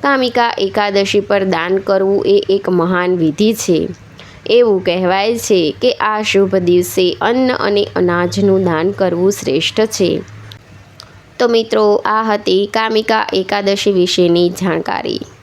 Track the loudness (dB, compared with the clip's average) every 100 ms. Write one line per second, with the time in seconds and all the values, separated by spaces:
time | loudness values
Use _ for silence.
0 | 0 0 0 0 -2 0 -2 0 0 0
1 | 0 0 0 0 0 -2 0 -2 0 0
2 | 2 0 2 2 2 -2 0 0 0 0
3 | 0 0 0 2 0 0 0 0 0 -8
4 | -18 -20 -20 -18 0 4 4 2 0 0
5 | 0 0 0 -2 0 2 2 0 -2 0
6 | -2 -2 0 2 2 0 2 2 2 0
7 | -2 0 0 0 0 0 0 0 -2 0
8 | 0 0 0 0 2 2 2 0 -2 0
9 | -2 2 0 0 -2 -2 -2 -2 -2 0
10 | -2 -2 -6 -16 -20 -20 -20 -20 -20 -20
11 | -20 -20 -20 -12 -4 -2 -2 0 2 0
12 | 0 -2 -2 -2 0 -2 0 -2 0 -2
13 | 0 -2 0 -4 -2 -2 -2 0 0 2
14 | 2 2 2 4 2 0 -2 -2 -2 -6
15 | -6 -8 -10 -18